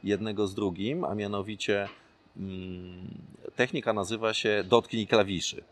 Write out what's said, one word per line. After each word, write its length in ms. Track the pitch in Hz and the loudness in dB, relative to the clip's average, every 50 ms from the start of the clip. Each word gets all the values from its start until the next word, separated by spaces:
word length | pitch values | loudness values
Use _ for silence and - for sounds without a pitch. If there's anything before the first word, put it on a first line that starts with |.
| - | 0
jednego 420 | 95 101 95 104 110 104 98 107 | 0 0 0 0 -4 0 0 0
z 80 | 98 95 | 0 0
drugim, 500 | 110 107 98 87 85 95 113 143 175 175 | 0 -2 0 0 0 -2 -2 -2 -2 -2
a 100 | - 101 | -2 -2
mianowicie, 720 | 107 104 101 104 101 98 104 107 104 - - 104 101 101 98 - - - - _ _ _ _ _ | -2 -2 -2 -2 -4 -4 -4 -6 -8 0 0 2 2 0 -2 -8 -16 -20 -20 _ _ _ _ _
mm, 720 | - 98 95 95 92 92 92 90 90 90 90 90 90 92 - - - - - - - - - - | -10 -8 -8 -8 -8 -8 -8 -10 -10 -12 -14 -14 -14 -14 -14 -14 -14 -16 -18 -20 -14 -16 -14 0
technika 360 | - 120 127 - 151 113 117 110 | 0 0 0 0 -2 0 0 0
nazywa 420 | 104 98 92 113 107 113 113 110 | 2 0 -2 -2 0 0 0 0
się 300 | - - 113 104 104 95 95 | 2 2 2 2 2 4 6
dotknij 380 | 120 117 113 - - 113 104 | 6 6 6 4 -2 -2 0
klawiszy. 580 | 95 - 110 101 95 98 85 - - - 80 - _ | 4 6 6 6 6 2 -4 -4 -4 -8 -8 -14 _